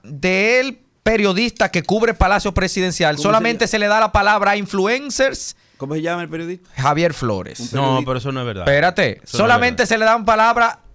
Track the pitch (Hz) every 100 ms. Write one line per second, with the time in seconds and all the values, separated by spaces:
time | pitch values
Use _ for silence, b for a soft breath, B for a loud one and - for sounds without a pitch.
0 | 107 143 180 185 208 254 262 247 _ _
1 | - 220 202 185 233 - 196 175 147 208
2 | 226 202 185 202 208 190 185 - 185 165
3 | 160 147 196 220 226 233 220 220 208 214
4 | 220 214 202 214 202 208 196 196 190 254
5 | 285 - 269 262 - - b b 135 156
6 | 160 175 170 160 170 180 _ - 131 151
7 | 170 147 120 98 90 - 120 135 135 131
8 | 127 127 135 131 120 98 90 143 170 196
9 | 151 95 - 123 220 240 247 240 214 220
10 | 220 226 208 220 220 240 233 - -